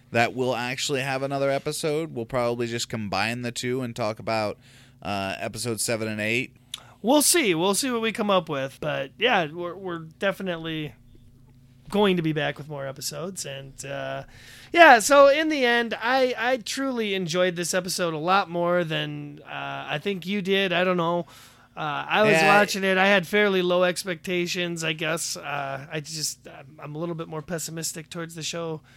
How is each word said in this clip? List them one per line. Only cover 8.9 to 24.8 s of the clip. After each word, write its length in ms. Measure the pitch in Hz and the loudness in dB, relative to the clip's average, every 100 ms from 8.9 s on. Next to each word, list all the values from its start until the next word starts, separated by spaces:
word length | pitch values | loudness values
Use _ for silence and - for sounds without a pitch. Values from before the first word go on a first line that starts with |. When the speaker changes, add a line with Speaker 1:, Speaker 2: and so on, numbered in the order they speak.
| 139 139 131 | -6 -6 -2
Speaker 2:
yeah, 300 | 240 220 156 | 2 2 0
we're, 260 | 165 175 175 | -4 -8 -8
we're 240 | 190 165 | -8 -8
definitely 920 | 160 - 196 185 190 170 160 160 151 - - - - - - - - - - | -10 -4 -2 -2 -4 -6 -6 -6 -8 -12 -20 -20 -20 -20 -20 -20 -20 -20 -4
going 260 | 202 208 180 | 2 4 4
to 60 | |
be 80 | 160 | 0
back 260 | 156 147 147 | 0 -2 -4
with 120 | 143 | -10
more 180 | 147 135 | -10 -10
episodes. 580 | 135 131 147 170 185 147 | -8 -10 -8 -10 -10 -10
And, 380 | 139 135 135 139 | -12 -14 -14 -10
uh, 380 | 139 135 135 135 - - - - | -8 -6 -8 -10 -18 -20 -20 0
yeah, 280 | 330 320 240 | 8 10 10
so 280 | - 285 277 | 8 8 8
in 220 | 285 320 | 8 2
the 160 | 302 240 | 2 2
end, 280 | 240 233 208 | 2 0 -2
I, 320 | 226 262 254 226 | 0 2 2 0
I 180 | 233 262 | 0 -2
truly 580 | 196 - 269 247 214 190 | -2 -4 -2 -2 -2 -2
enjoyed 420 | 175 175 185 175 | -2 2 0 0
this 160 | 170 | -2
episode 400 | 185 180 165 175 | -2 -2 -2 -2
a 40 | 160 | -2
lot 320 | 165 190 180 | 2 2 2
more 360 | 175 175 175 170 | 0 2 2 0
than, 560 | 156 151 147 147 147 139 | -2 -4 -8 -10 -14 -14
uh, 420 | 143 139 139 139 | -10 -8 -8 -6
I 100 | 147 | -4
think 240 | 202 196 165 | -4 -4 -4
you 160 | 208 | -4
did. 300 | 185 196 196 | 0 2 2
I 140 | 170 185 | 2 2
don't 100 | 180 | 2
know. 300 | 165 175 170 - - - - - | 2 0 -4 -12 -20 -20 -20 -10
Uh, 300 | 156 143 143 | -6 -6 0
I 140 | 175 | 2
was 80 | 214 | 4
Speaker 1:
Yeah. 260 | 160 156 202 | 6 8 6
Speaker 2:
watching 260 | 202 202 190 | 6 2 2
it. 120 | 190 | 4
I 100 | 190 | 6
had 200 | 202 165 | 4 4
fairly 340 | 208 208 190 | 2 4 4
low 220 | 180 180 | 2 4
expectations, 1000 | 180 180 190 160 - 180 175 180 175 170 | 2 0 -4 -6 -4 -2 -2 -2 -4 -4